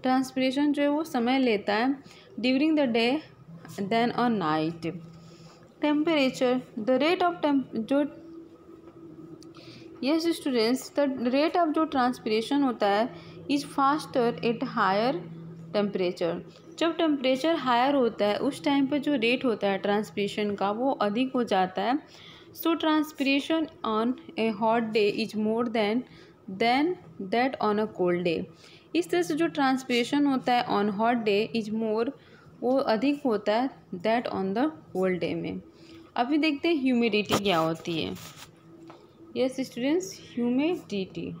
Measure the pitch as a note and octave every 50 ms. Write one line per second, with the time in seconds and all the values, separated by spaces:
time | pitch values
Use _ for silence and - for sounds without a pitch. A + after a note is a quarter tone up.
0 | - B3+ B3+ C4 C4 C4 - C4 C4 C4 B3 C#4 D4 D4 C#4+ C#4+ C#4+ C#4+ C#4+ D4+
1 | D#4+ D#4+ - B3+ A3+ A#3+ C4 C4+ C4 A#3+ A3 G3+ G#3 - G3+ G#3+ A#3+ C4 C#4 -
2 | - - - - - - - - G#3 B3+ C4 C4 D4+ D#4+ D#4+ D4+ C#4+ B3 A3 A#3
3 | A3+ A#3+ C4 D#4 - - - - - - - - - - - - G3+ F#3 A3+ A#3
4 | A#3 A#3+ - - A#3+ B3 A3+ G#3 F3 D#3 D#3 D#3+ D#3 D#3+ E3 E3 - E3 D#3+ E3+
5 | - - - - - - - - - - - - - - - - - D4 D4+ D4
6 | D4+ E4+ E4 D4 C4+ C4 B3+ - C4+ B3 B3 B3+ B3+ - - A#3 G#3+ G#3+ C4 B3+
7 | C#4 D#4+ F#4 F4+ F4+ F4 F4 F4 E4 D4+ C#4+ C#4 B3+ - - A3 A3 - C4+ C#4+
8 | D4 C#4+ - - - - - - - - - - - - - - - - - -
9 | - - - D#3+ - - - - - - - - - - - - - - - -
10 | - C4 D#4 E4 D#4+ E4+ E4 - - D4 B3+ A#3+ A3 A3+ B3+ B3+ - - - -
11 | C#4+ C#4 C4 - A#3 B3 A#3+ C#4 D4 E4+ - F#4 F4 D#4 D4 D#4+ D#4+ D4+ - C4+
12 | A#3+ B3+ B3 - - A#3 G#3+ A3 A3+ - C#4 C#4+ C#4+ C4 A3+ - G#3+ G3+ G3+ G#3
13 | A3+ B3+ - - - - - - - - C#4 C#4+ C#4 - - - C#4 C4+ C#4+ D#4
14 | D4+ - - C4+ A#3 A#3 A#3 - - A#3 A#3 A3+ C#4 A#3+ - A#3+ G#3 F#3+ F#3+ G3+
15 | A3+ B3+ C#4+ F4 - - - - - - - - - - - G#3 G3+ G3+ G3+ G3
16 | F#3 F3 F3+ - F#3 E3 E3+ F3+ E3+ - - - - - - - D#4 E4+ D#4+ D#4+
17 | E4+ D#4+ D4 C#4 B3 C4 C4 C4 - D#4+ E4 D#4+ C4 B3+ A#3+ A#3 B3 C#4 D4 C#4
18 | B3 A#3 A3 - G3+ G#3 G#3 - - C4 C#4+ - - D4+ C#4 C#4 C#4 C4 D4 D4
19 | C#4+ D4 D4 C4 G#3+ A#3 B3 B3+ C4+ C4 G#3+ - - G3+ G3 F#3+ - G#3 G3+ G#3
20 | G#3+ G3+ - G#3 G3+ G3+ - - G#3 G#3 G3+ G3 G3 G3 G#3 A3 B3 C#4 - -
21 | G#3 G#3 G#3 A#3 C4 B3+ - B3+ A#3+ - G#3+ F#3 F#3 F3+ - - F#3+ A3 B3+ D4+
22 | - - - - - - - - - - - - - E4 E4+ D4 - D#4 D#4 D#4
23 | D4+ D4+ - - C#4 C4+ C#4 C#4+ C#4 - D#4+ D#4+ D#4+ - - - - A3+ A3 G#3+
24 | A3+ A#3+ B3+ - - - - - A3 A3+ A3 G3 A3+ A3 A3+ A#3 A3+ A3 G#3+ A#3
25 | G#3 G#3 - - A3 G3+ - G#3 G#3+ G#3+ A3 A3+ B3 A#3+ A3 A#3 G#3 G3+ A3 B3+
26 | B3 - - - - - - - - - F#3+ G3 A3+ A#3 B3 C4+ D4+ F4 F4+ -
27 | - - - - G3 F#3 G#3 A#3 B3 C4+ B3+ - - G#3+ G#3 G#3 A3 G#3+ - -
28 | F3+ F3 F3 F3 F3+ F3 D#3+ - F#3 - - - - - - - - - - D#4
29 | F4 - - F4 F4 E4+ D#4+ C#4+ E4+ E4 - D4+ C#4 C4 C4+ B3+ C4 - B3 A#3
30 | A#3+ - - C#4+ C#4+ C#4+ C4+ C4 C4 C4 B3 A#3+ - - G3 G3+ G3+ G#3+ G3+ G3
31 | A3+ A#3 B3+ A#3+ A3 G#3+ G3+ G3+ A3 - - A3+ G#3 G#3+ G#3 A3 A3+ A3 G#3+ A3
32 | A#3 C#4 C#4 - - - - - - - - - - A#3+ C4 C4+ - - A3 G#3+
33 | G#3+ C#4 D4 C#4+ - C4+ A3 G3+ G3+ - G#3 A3+ B3+ C4+ - - - - - F3+
34 | E3+ G#3+ A3+ B3 B3 - - F#3+ F#3+ F#3+ G3 A3+ C4+ D#4 D#4 - - - - F#3
35 | F#3 F#3 F#3 E3+ E3+ D#3+ E3+ E3 E3+ - F#3 F#3 - - - - - - - -
36 | - - - - A#3+ B3 D4 D#4 D4 D#4+ C#4+ C#4 - E4+ F4 D4 C4 C4 B3+ A#3
37 | A#3 A#3 G3+ G#3+ G3+ F#3 G#3 G3+ G3+ G3+ F3+ E3 D#3+ D#3+ E3 E3 - - E3+ D#3+
38 | E3+ F#3+ F#3 F3 - - - - - - - - - - - - - - - -
39 | - - - - - - - A#3 B3 C4 C4 - C4 - - A#3 A#3+ C#4 D#4 F#4
40 | F4 - - - - - - B3+ A#3+ A#3+ B3 B3+ C#4+ E4 F4+ D#4 - - G3+ G3+
41 | F#3 F#3 - E3+ E3+ F3+ E3+ E3